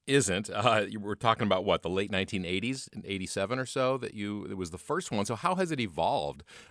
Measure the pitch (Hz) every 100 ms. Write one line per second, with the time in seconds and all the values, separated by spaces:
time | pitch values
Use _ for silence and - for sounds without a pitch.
0 | - 139 101 104 107 104 117 110 98 107
1 | 101 101 117 110 110 92 98 85 85 92
2 | 101 95 95 98 87 95 113 131 - -
3 | - 98 92 - 98 127 123 139 127 131
4 | 120 110 101 104 - 98 90 87 - 160
5 | 185 107 101 113 170 185 180 151 110 78
6 | 85 131 73 69 - - -